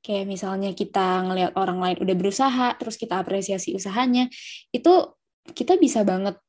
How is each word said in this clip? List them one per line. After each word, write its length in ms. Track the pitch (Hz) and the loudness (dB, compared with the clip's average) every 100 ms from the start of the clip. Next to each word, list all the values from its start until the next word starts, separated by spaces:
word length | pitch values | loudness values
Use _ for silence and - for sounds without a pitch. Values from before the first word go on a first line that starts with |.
Kayak 320 | - 202 196 | -4 -6 -4
misalnya 400 | 196 196 190 196 | -6 -6 -4 -4
kita 560 | 185 190 - 185 185 185 | -4 -4 0 0 0 0
ngelihat 240 | 185 180 - | 0 0 0
orang 160 | 190 180 | -2 0
lain 200 | 180 180 | -2 -2
udah 160 | 185 185 | 0 0
berusaha, 500 | 190 196 269 254 247 - | 0 0 0 2 0 -2
terus 160 | - 214 | -8 -10
kita 240 | 226 185 | -6 -4
apresiasi 560 | 185 196 196 190 - 190 | -4 -4 -4 -6 -4 -6
usahanya, 560 | 190 202 254 247 254 - - - _ | -4 -2 2 2 0 -4 -18 -18 _
itu 200 | - 320 359 - _ _ _ - | 0 6 6 4 _ _ _ -20
kita 240 | - - 370 | -10 2 4
bisa 240 | 285 226 202 | 6 4 2
banget 320 | 185 196 190 | 2 -2 -4